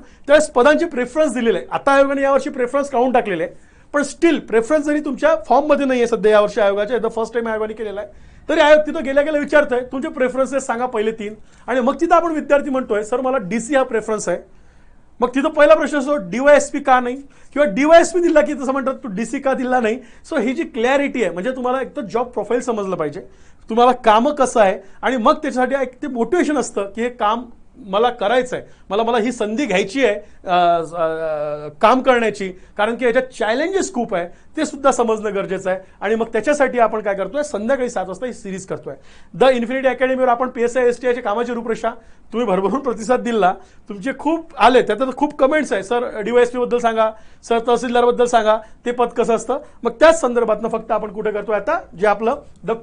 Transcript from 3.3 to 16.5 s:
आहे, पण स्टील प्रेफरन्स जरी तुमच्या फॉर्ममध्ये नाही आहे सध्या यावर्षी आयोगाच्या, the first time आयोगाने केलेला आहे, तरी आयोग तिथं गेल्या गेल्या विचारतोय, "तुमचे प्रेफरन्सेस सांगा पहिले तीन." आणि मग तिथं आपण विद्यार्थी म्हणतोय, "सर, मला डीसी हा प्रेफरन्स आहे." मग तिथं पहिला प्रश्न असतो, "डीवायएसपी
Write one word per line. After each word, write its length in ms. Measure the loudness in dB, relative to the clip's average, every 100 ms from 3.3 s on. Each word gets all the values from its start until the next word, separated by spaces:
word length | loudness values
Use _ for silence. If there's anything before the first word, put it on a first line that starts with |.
| -4
आहे, 280 | -6 -10 -20 -20 -4
पण 100 | -4
स्टील 360 | -2 0 2 2
प्रेफरन्स 460 | 0 0 2 0 0
जरी 140 | -2
तुमच्या 360 | -2 0 0 2 2
फॉर्ममध्ये 380 | 2 4 2 2
नाही 140 | 0
आहे 80 | 0
सध्या 240 | 2 4
यावर्षी 300 | 4 4 2
आयोगाच्या, 360 | 0 0 -2 -2
the 120 | -4
first 280 | -4 -4 -4
time 100 | -4
आयोगाने 260 | -4 -6
केलेला 280 | -8 -10 -10
आहे, 80 | -12 -16 -20 -14 -2
तरी 100 | 4
आयोग 200 | 6 6
तिथं 240 | 4 -4
गेल्या 200 | -2 0
गेल्या 180 | 2 0
विचारतोय, 380 | 2 2 2 -2
"तुमचे 300 | -4 -6 -6
प्रेफरन्सेस 540 | -2 -2 0 -2 -2
सांगा 220 | -4 -4 -4
पहिले 260 | -2 -2
तीन." 220 | -4 -10 -12 -20 -14 -4
आणि 120 | 0
मग 160 | 0 0
तिथं 140 | 2 2
आपण 160 | 2
विद्यार्थी 380 | -2 0 0 0
म्हणतोय, 340 | -4 -2 -2
"सर, 180 | -2 -2
मला 160 | -2 -2
डीसी 380 | -2 -6 -2 0
हा 80 |
प्रेफरन्स 460 | 0 -4 -4 -4 -4
आहे." 80 | -6 -8 -20 -20 -20 -20 -20 -14 -4
मग 100 | -2 0
तिथं 140 | 0
पहिला 260 | 4 6 6
प्रश्न 240 | 4 -2
असतो, 160 | -2 -4
"डीवायएसपी 640 | -4 0 4